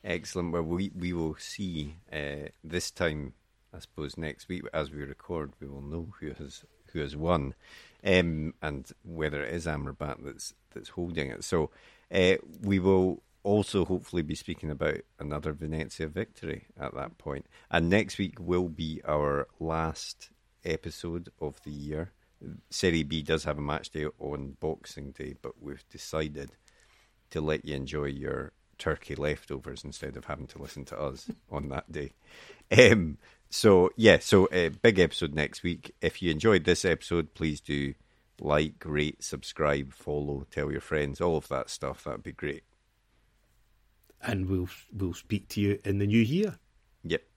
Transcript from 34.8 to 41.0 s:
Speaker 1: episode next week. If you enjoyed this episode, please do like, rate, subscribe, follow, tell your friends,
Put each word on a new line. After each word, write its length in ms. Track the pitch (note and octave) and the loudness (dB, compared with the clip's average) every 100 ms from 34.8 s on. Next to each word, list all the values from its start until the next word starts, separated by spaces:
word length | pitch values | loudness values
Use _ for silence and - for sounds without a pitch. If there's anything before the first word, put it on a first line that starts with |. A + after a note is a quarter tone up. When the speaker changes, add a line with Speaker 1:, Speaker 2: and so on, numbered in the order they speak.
| A#2 F#2+ | 4 6
Speaker 1:
episode 340 | E2 - D#2+ | 4 4 -2
next 300 | D2 D2 - | -2 -2 -2
week. 320 | F2 E2 - _ | -4 -4 -10 _
If 200 | D#2+ - | -4 0
you 80 | F2 | -2
enjoyed 360 | D2+ A2 F#2+ D#2 | 2 6 6 6
this 180 | E2+ F#2 | 4 4
episode, 480 | D#2+ - E2+ D#2 | 0 0 -2 -2
please 280 | - D#2+ D2 | -2 -2 -2
do 320 | - C#2+ C#2 - _ _ _ - | -4 -2 -2 -6 _ _ _ -8
like, 420 | D2 D2+ D#2 - | 2 4 2 -4
rate, 400 | D#2+ D2 D2+ - | -4 0 0 -2
subscribe, 680 | - C#2+ - - D2+ C#2+ C2+ | -10 -10 -10 0 2 2 -2
follow, 520 | - - D2 C#2+ C#2 C#2 | -10 -4 -4 -2 -6 -6
tell 180 | - D2 | -4 -2
your 120 | C#2+ | -4
friends, 400 | - D2+ | -2 -2